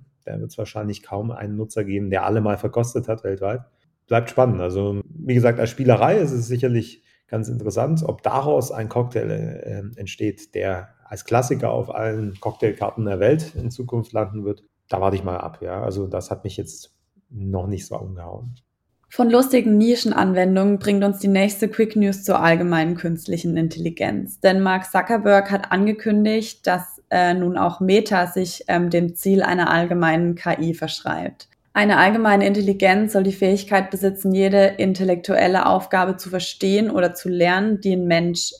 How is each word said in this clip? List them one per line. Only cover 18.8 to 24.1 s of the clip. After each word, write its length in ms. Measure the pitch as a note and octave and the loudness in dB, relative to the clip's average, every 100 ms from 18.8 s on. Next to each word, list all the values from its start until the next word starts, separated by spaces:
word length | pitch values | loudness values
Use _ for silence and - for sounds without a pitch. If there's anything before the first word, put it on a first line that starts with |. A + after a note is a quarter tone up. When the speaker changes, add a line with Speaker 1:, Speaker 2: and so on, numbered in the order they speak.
| _ _ _ | _ _ _
Speaker 2:
Von 200 | - A#3 | 0 4
lustigen 480 | A#3+ C4 B3+ A3 G#3 | 4 4 2 4 4
Nischenanwendungen 1040 | A3+ A#3 A3+ - F#3+ F#3 F#3 F#3+ G3 G3+ | 4 2 0 0 2 2 4 4 2 2
bringt 240 | G#3 G3+ | 2 2
uns 160 | G3+ G3 | 2 0
die 80 | G3 | 2
nächste 400 | F#3+ G3+ G3+ G#3+ | 4 2 0 -4
Quick 280 | G#3+ A3 G#3+ | 0 0 2
News 280 | G3 G3 | 2 0
zur 160 | - F#3 | 0 2
allgemeinen 560 | E3 E3 F3 E3 D#3+ F3 | 4 4 2 0 0 -2
künstlichen 600 | E3+ E3 - E3+ E3+ E3 | -4 -6 -4 -4 -2 0
Intelligenz. 840 | E3 E3 E3+ E3+ - | -2 -2 -6 -4 -4